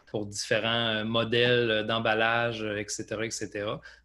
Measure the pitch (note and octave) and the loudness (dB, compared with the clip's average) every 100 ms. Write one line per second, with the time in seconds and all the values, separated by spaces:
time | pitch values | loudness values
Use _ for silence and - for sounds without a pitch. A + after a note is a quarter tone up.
0 | _ A2 G#2 G2+ - A2+ A2+ A#2 A#2 G#2+ | _ -6 -6 -6 -2 0 2 0 0 -2
1 | G#2+ A2+ A2+ A#2+ A#2+ B2 A#2+ G#2+ G#2+ A#2 | 0 0 2 4 4 4 4 2 0 0
2 | A2+ A2 A2+ A#2 A#2+ A2 A2 G#2 G#2+ - | 2 2 2 2 0 -2 -4 -4 -4 -8
3 | G#2+ G#2+ A2+ - A2 G#2 G#2 C#3+ - - | -6 -6 -6 -6 -8 -6 -6 -6 -10 -20